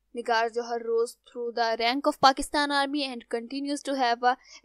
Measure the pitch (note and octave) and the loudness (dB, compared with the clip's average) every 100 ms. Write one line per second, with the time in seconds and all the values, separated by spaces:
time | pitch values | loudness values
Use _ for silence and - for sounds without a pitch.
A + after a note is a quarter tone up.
0 | _ A#3+ A#3 A3+ A#3 A#3 A#3 A#3+ A3+ A3+ | _ -8 0 2 0 -2 -4 -4 -2 0
1 | A#3 - _ A#3+ A#3+ A#3 A3+ A3+ A#3 C#4 | 0 -4 _ -8 -6 -2 0 0 0 0
2 | D4 - C4+ C4+ - D4+ C#4+ C#4+ C#4 D4 | 0 4 6 4 0 0 0 0 0 -2
3 | C4+ A#3+ - A#3 A#3 C4+ C#4 C#4+ - C#4 | -4 -6 -8 -8 -6 -6 -4 -4 -4 0
4 | A#3+ A#3+ B3 C4 - - | 2 2 2 0 -4 -18